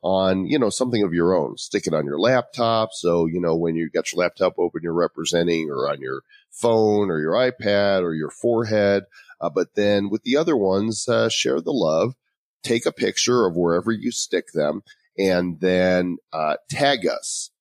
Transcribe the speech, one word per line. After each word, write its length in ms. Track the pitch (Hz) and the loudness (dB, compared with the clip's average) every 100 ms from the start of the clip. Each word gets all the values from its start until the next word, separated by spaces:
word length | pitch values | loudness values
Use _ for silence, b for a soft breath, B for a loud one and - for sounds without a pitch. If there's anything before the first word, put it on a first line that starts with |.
on, 440 | 85 95 95 92 92 | 2 2 2 0 0
you 120 | 147 | 0
know, 120 | 117 | 0
something 320 | - 127 117 | 0 -2 0
of 120 | 101 | 0
your 200 | 85 85 | 2 2
own. 220 | 92 67 - | 2 0 -6
Stick 300 | - 104 - | -6 -4 0
it 80 | |
on 100 | 78 | -2
your 140 | 71 71 | -2 0
laptop. 720 | 110 127 - - 117 113 110 | 2 2 0 -2 0 2 0
So, 340 | - 87 85 82 | -2 0 2 2
you 140 | 87 | 0
know, 160 | 87 82 | 0 0
when 180 | 85 | 0
you 160 | 82 82 | -2 -2
got 220 | 87 - | -4 -4
your 80 | 87 | -2
laptop 340 | 87 - 92 - | -2 0 -2 0
open, 240 | 87 82 | -2 -2
you're 100 | 85 | -4
representing, 800 | 82 82 - 82 85 85 82 78 | -2 -2 -2 -2 0 2 0 -2
or 200 | 69 69 | -4 -4
on 100 | 73 | -4
your 220 | 67 67 _ b b | -8 -10 _ b b
phone 600 | - 117 113 107 104 101 | -4 0 2 4 2 0
or 100 | 80 | -2
your 120 | 78 | 0
iPad 720 | 101 127 123 104 101 101 98 | 0 0 -2 0 2 2 0
or 120 | 90 | 0
your 160 | 80 76 | -4 -6
forehead. 760 | - 117 113 113 107 101 101 95 B B B | -4 -2 0 0 2 2 2 -2 B B B
Uh, 80 | 85 | -4
but 260 | 92 87 - | -2 -2 0
then 340 | 101 101 101 | 2 2 0
with 140 | 107 | -4
the 120 | - 135 | 0 0
other 200 | 170 139 | 2 2
ones, 500 | 98 95 110 107 - | 2 0 -2 -4 0
uh, 200 | 113 113 | 0 2
share 320 | - - 139 | 0 -2 -2
the 120 | - | -2
love, 420 | 139 82 80 110 - _ _ _ _ | 0 2 2 0 -4 _ _ _ _
take 200 | - 160 | -2 0
a 60 | 170 | 0
picture 560 | - 104 - - 123 101 | -2 -4 0 0 2 2
of 80 | |
wherever 380 | 85 87 85 104 | 2 2 2 0
you 180 | 110 - | -2 -4
stick 360 | - - 90 - | -6 -4 -4 -4
them, 300 | 80 73 87 - b b - | -2 -2 -2 -10 b b -2
and 440 | 95 90 90 80 | 0 2 0 -2
then, 560 | 92 92 92 90 90 87 _ | 0 2 4 2 0 -6 _
uh, 240 | 80 78 - _ | -4 -2 -4 _
tag 380 | 147 143 135 87 | 0 0 2 -2
us 440 | - - - - _ | -4 -8 -10 -12 _